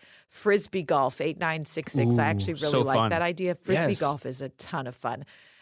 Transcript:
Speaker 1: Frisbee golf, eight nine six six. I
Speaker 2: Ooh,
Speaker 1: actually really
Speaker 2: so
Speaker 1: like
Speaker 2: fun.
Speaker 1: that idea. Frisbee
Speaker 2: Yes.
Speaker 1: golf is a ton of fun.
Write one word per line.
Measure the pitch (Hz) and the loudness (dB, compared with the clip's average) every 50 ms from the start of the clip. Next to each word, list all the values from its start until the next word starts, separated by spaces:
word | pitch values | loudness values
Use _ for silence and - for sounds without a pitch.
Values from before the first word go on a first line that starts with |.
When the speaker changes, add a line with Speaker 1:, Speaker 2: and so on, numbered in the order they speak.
| _ - - - _ _ | _ -20 -20 -20 _ _
Speaker 1:
Frisbee | - - - 214 202 202 151 - - 190 160 | -16 -4 2 2 4 4 2 0 -4 -4 0
golf, | - 165 143 135 131 - - | 2 4 4 4 2 2 0
eight | 143 160 151 - | -4 -4 -2 -2
nine | 175 160 160 160 151 | -2 -2 -2 -2 -4
six | - - 170 151 - - | -6 -6 -6 -6 -2 0
six. | 135 117 117 120 120 | 2 2 4 4 4
I | 147 143 | 2 2
Speaker 2:
Ooh, | |
Speaker 1:
actually | 104 101 98 - 160 | 2 0 0 -2 -2
really | 143 151 147 | -2 0 2
Speaker 2:
so | 143 131 | 2 2
Speaker 1:
like | 139 135 131 | 2 2 2
Speaker 2:
fun. | 113 113 110 | 2 2 2
Speaker 1:
that | 170 165 170 | 2 0 0
idea. | 175 175 180 185 180 170 | -2 -2 -2 -2 -2 -2
Frisbee | - - - 185 165 170 151 | -2 -2 0 0 2 2 2
Speaker 2:
Yes. | 202 - | 2 2
Speaker 1:
golf | 156 139 147 139 - | 2 0 0 -2 -6
is | 127 131 131 | -10 -8 -8
a | 139 131 | -10 -12
ton | - - - - - 160 135 123 | -12 -14 -12 -8 -8 -8 -8 -8
of | 127 | -10
fun. | - - 117 120 131 143 - - - - - _ _ | -8 -6 -6 -6 -8 -10 -16 -20 -20 -20 -20 _ _